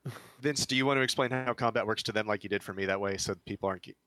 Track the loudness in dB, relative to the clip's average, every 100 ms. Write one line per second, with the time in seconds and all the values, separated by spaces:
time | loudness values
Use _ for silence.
0 | -12 -12 -18 -4 -2 0 2 2 4 4
1 | 2 2 0 0 -2 0 2 2 0 -2
2 | -2 0 0 -2 0 -2 -2 -2 0 2
3 | 0 -2 -4 -4 -6 -4 -2 -4 -8 -20